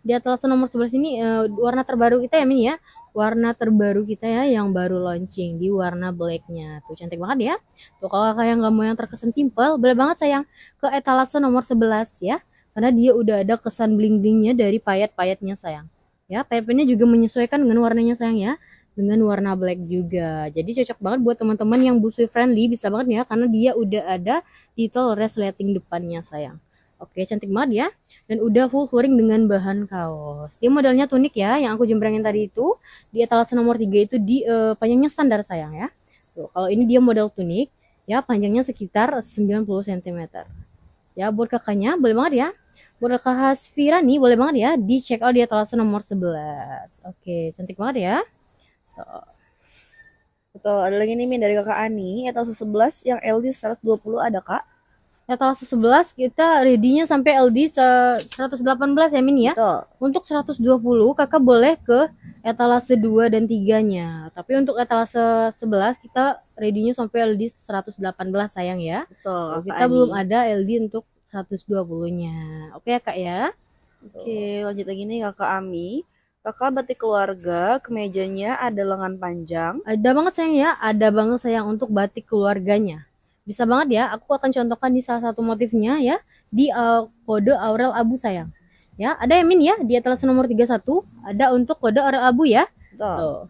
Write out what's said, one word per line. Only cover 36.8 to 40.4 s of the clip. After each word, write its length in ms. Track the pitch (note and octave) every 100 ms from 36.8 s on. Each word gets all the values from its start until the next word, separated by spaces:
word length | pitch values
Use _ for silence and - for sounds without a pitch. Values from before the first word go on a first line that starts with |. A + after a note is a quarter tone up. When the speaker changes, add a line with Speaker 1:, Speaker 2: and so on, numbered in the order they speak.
| A#3
Speaker 1:
dia 140 | B3
model 240 | B3 A3 G#3+
tunik, 400 | - F3 F3+ C#4 _ _ _ -
ya, 160 | A#3+
panjangnya 400 | - G#3+ G3+ A#3
sekitar 560 | C4 - F#3+ G#3 B3 B3+
sembilan 480 | A3 G#3 G3+ G#3 G3+
puluh 160 | G3
sentimeter. 640 | G3+ F#3 F3+ F3 D#3+ F2+